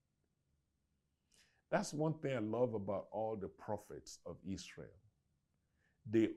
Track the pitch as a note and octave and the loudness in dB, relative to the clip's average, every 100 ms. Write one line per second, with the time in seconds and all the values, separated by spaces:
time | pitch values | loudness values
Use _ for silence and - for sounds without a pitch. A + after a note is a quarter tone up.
0 | _ _ _ _ _ _ _ _ _ _ | _ _ _ _ _ _ _ _ _ _
1 | _ _ _ _ _ _ - E3+ G#3 D3 | _ _ _ _ _ _ 0 0 2 0
2 | D#3 D#3 C#3 B2+ G#2+ A2+ B2 G#2+ G2 F#2+ | 0 0 -2 0 0 4 2 2 0 -2
3 | - G#2 A2 G2 F#2 - - G#2 - D2 | -2 -4 -2 -2 -6 -8 -6 -6 -6 -14
4 | - - F2+ D#2+ F2 F#2+ - - A#1 - | -14 -14 -12 -10 -6 -6 -8 -14 -16 -18
5 | - _ _ _ _ _ _ _ _ _ | -20 _ _ _ _ _ _ _ _ _
6 | - A2+ A2 | 2 6 6